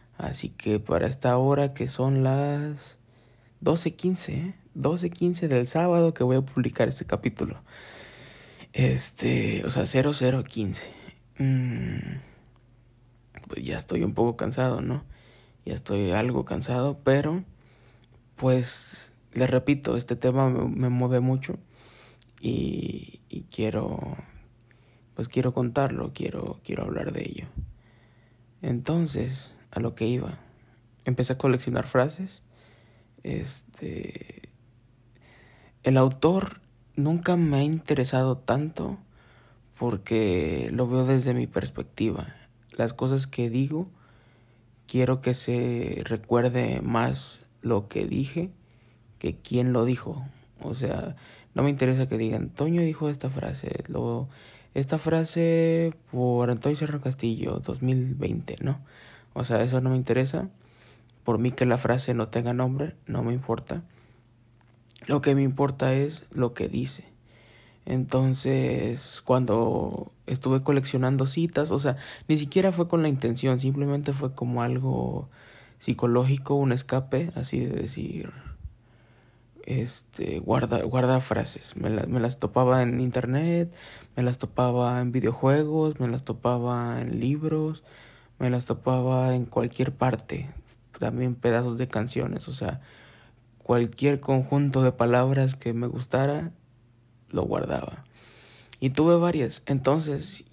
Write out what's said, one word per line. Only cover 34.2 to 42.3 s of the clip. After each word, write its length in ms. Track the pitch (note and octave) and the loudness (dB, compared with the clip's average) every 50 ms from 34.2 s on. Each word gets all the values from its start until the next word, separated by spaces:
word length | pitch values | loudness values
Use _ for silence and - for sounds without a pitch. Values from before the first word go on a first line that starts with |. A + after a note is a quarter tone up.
| - - - - - - _ _ _ _ _ _ _ _ _ _ _ _ _ _ _ - - - - - - - - - _ _ _ | -16 -16 -18 -20 -20 -20 _ _ _ _ _ _ _ _ _ _ _ _ _ _ _ -20 -20 -20 -20 -20 -20 -20 -20 -20 _ _ _
el 120 | C3 C3 | 4 6
autor 640 | C3 C3 C3+ C3+ - - D#3 F3+ F#3+ G3 - - - _ _ _ _ _ _ _ | 6 6 6 4 4 2 4 4 4 0 -4 -10 -16 _ _ _ _ _ _ _
nunca 380 | - C#3+ D3+ E3 E3+ E3+ - F3+ | 0 0 2 2 2 2 2 4
me 220 | F3 E3+ D#3 C#3+ | 4 4 4 4
ha 60 | C3+ C#3+ | 4 2
interesado 760 | D3 D#3+ D#3+ - - D3+ C#3 B2+ C3 - C3 C3 C3 C3 C3 | 2 0 -2 0 0 0 2 2 2 2 2 2 2 0 -2
tanto 600 | - - A#2 C#3+ D3+ D#3 - - - - G3+ - - _ _ - - - - - _ _ - _ _ _ _ | 0 0 0 0 0 -2 -4 -6 -6 -6 -6 -8 -12 _ _ -20 -20 -20 -20 -20 _ _ -20 _ _ _ _
porque 920 | - A#2 A#2+ A2 F#2+ G2+ - A2+ A2 A2 G2+ F2+ F2+ D2 D#2 E2+ C#2 B1 A#1 C2+ | -4 -2 -2 -2 -2 -2 0 0 2 4 4 2 2 2 0 0 -2 -2 -2 -2
lo 140 | A2+ B2+ | -2 0
veo 180 | A#2+ B2 B2+ B2+ | 0 2 2 4
desde 300 | B2+ C3+ C3 B2 C3 B2 | 4 4 2 2 2 0
mi 140 | B2 A#2+ - | 0 -2 -2
perspectiva. 880 | - - - C3 - - - - - - G#2 A2+ - - - - | -2 -4 -4 -4 -6 -8 -10 -10 -4 -2 -2 -2 -2 -4 -6 -10